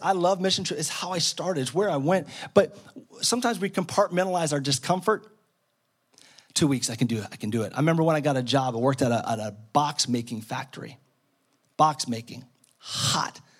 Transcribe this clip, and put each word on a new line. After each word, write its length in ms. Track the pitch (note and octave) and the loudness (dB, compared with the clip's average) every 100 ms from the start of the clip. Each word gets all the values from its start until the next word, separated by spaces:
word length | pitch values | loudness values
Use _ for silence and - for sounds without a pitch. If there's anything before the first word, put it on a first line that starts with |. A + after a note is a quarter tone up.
I 120 | F3 | 0
love 280 | F#3+ F3 F#3+ | 2 2 2
mission 220 | F#3+ - | 0 0
trip. 160 | F#3 D#3 | -2 -4
It's 100 | D#3 | -4
how 220 | - F3+ | -4 -4
I 80 | F3+ | -2
started. 420 | - - E3 E3+ | -2 -2 -2 -2
It's 100 | B2+ | -2
where 160 | D3+ G#3 | 0 0
I 100 | D3 | 2
went. 300 | C#3 F#3+ - - - - | 2 2 0 -10 2 4
But 200 | F#3+ - - - - - | 4 2 -20 -20 -20 -6
sometimes 380 | - A#3 A#3+ G#3 | -2 0 0 0
we 100 | F#3+ | -2
compartmentalize 840 | F#3+ F3 - G3 F3 F#3 F3+ D#3+ | -2 0 2 2 2 0 0 0
our 60 | D3 | 0
discomfort. 680 | C3+ C3+ - F#3 F3 G#3+ - _ _ _ _ _ _ _ _ _ - - _ - | 0 0 0 0 2 0 -2 _ _ _ _ _ _ _ _ _ -20 -20 _ 0
Two 100 | D#3 | 0
weeks, 220 | C3 A2 | 0 -2
I 60 | A2+ | -2
can 100 | A#2+ | 0
do 140 | A2+ | 0
it. 80 | G2 | -6
I 40 | - | -8
can 160 | G#2+ | -4
do 100 | A2+ | -2
it. 100 | G#2+ B2+ | -2 0
I 20 | |
remember 240 | D#3 E3 | 2 4
when 140 | E3 D#3 | 2 2
I 60 | |
got 140 | D3 C3 | 2 0
a 80 | |
job, 300 | B2 C#3 C3 | 0 0 0
I 60 | A#2 | 0
worked 240 | B2+ C3+ | 0 2
at 80 | B2+ | 2
a, 180 | A#2 - | 0 -2
at 80 | A2+ | -4
a 180 | G#2+ G#2 - | -6 -10 -2
box 380 | C#3+ D3 D3 C3 | 0 2 0 -2
making 320 | A#2+ A#2 A2+ | -2 -4 -10
factory. 560 | A2 B2+ C3+ - - - _ _ _ _ _ _ _ - | -8 -10 -10 -14 -16 -18 _ _ _ _ _ _ _ 2
Box 300 | D#3 D3 - | 4 2 -4
making. 360 | A2+ A2+ B2 - _ _ _ | -6 -8 -16 -18 _ _ _
Hot, 600 | - - - F3 - - - | -10 -4 0 0 -2 -6 -20